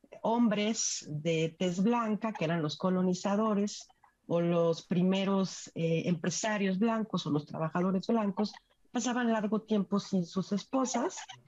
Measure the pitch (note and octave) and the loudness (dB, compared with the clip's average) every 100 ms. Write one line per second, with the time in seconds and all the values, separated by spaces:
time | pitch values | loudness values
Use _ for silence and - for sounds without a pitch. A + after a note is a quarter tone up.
0 | _ - G3+ A#3 A#3 G#3 G#3 A3 - - | _ -6 -2 4 4 4 0 0 -2 -4
1 | - D3+ E3+ D#3+ D#3+ - F#3 F3 G3+ A#3+ | -6 -6 0 0 0 0 -2 2 2 2
2 | A3 G#3 A3 G#3+ D#3+ E3+ D3+ - F#3 F#3 | 0 -2 -2 -2 -2 0 -2 -2 0 2
3 | F#3 F3+ G3+ G3+ A3 G3+ G#3 - - _ | 2 0 0 0 2 0 -2 -4 -16 _
4 | _ _ - E3+ E3+ E3+ E3+ E3 - F3 | _ _ -2 0 2 4 2 0 0 2
5 | F#3 F#3+ G3 G3 F#3 - - - E3 E3 | 4 2 2 2 0 -4 -12 -4 0 2
6 | - E3 F3+ - A3 G#3 G3 F#3 A#3 A3+ | 2 0 -2 -2 -2 0 0 2 0 0
7 | G#3+ F3+ D#3 D3 D3 D3+ D#3+ F3+ F#3 F#3 | -2 -4 0 -2 -2 -6 -4 0 0 0
8 | - A3+ G3+ F#3+ G#3 - _ _ _ B3 | 0 0 0 0 -4 -4 _ _ _ -4
9 | B3 B3 A#3 A3 G#3 G#3+ - G#3 F#3 G3+ | -2 0 2 2 2 -2 0 0 2 -2
10 | - G3 E3+ F#3+ F3 G3+ - C4 B3 A#3+ | 0 -2 0 -4 -2 -4 -2 -2 0 0
11 | E4 - - - | -2 -6 -14 -18